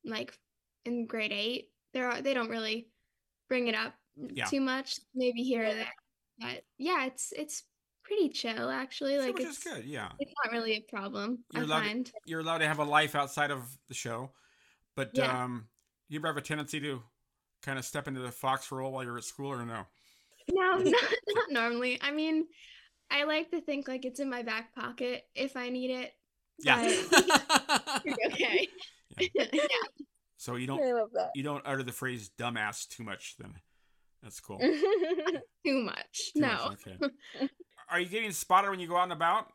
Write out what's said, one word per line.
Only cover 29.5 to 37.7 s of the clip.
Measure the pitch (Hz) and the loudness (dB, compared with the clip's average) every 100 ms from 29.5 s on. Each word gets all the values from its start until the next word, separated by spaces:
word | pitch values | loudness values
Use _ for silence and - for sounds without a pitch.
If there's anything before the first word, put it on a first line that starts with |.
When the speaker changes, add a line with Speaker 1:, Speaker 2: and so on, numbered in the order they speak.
Speaker 1:
Yeah. | 311 587 480 427 _ 285 _ _ _ | 2 2 2 -2 _ -18 _ _ _
Speaker 2:
So | - 123 | -6 -4
you | 127 | -2
don't, | 135 | 0
Speaker 3:
I | 262 | 2
love | 240 220 | 2 0
that. | 226 185 | -2 -2
Speaker 2:
you | 143 | -2
don't | 143 143 - | -2 -4 -2
utter | 135 | -2
the | 127 | -2
phrase | 120 131 123 98 - | -4 -4 -4 -8 -6
"dumbass" | 120 117 107 101 - | -4 0 -2 -2 -10
too | - | -10
much | 110 95 - - | -10 -10 -12 -14
then. | 101 98 _ _ _ _ _ _ | -16 -16 _ _ _ _ _ _
That's | 110 - | -18 -18
cool. | - 98 | -12 0
Speaker 3:
<laughs> | 254 311 349 403 320 330 311 330 - _ 330 | 0 2 2 2 2 0 -2 -4 -8 _ 0
Speaker 1:
Too | 269 | 0
much. | 226 - - - - | 0 -6 -8 -8 -4
Speaker 2:
Too | 302 | 0
Speaker 1:
No. | 277 220 - | 2 2 -2
Speaker 2:
much, | - - | -6 -14
okay. | - 285 - - - 269 _ - | -4 -4 -4 -18 -6 -6 _ -20